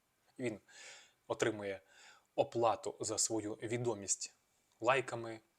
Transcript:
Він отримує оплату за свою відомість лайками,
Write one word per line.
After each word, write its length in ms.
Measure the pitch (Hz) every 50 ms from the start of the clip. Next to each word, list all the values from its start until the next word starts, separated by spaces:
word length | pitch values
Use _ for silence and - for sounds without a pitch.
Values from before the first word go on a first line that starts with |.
| _ _ _ _ _ _ _ -
Він 200 | 131 120 107 95 _ - - - - - - - - - _ _ _ -
отримує 540 | 117 - - 120 107 104 101 98 98 - - _ - - - - - - _ _ -
оплату 600 | - 135 - - 175 117 113 104 - - - - -
за 180 | - 107 110 95
свою 360 | - - 113 110 104 104 110
відомість 800 | - - 107 117 120 123 120 110 101 98 92 - - - - - _ _ _ _ _ _ _ _ -
лайками, 600 | 117 117 131 135 123 - 123 117 113 117 110 110 - _ _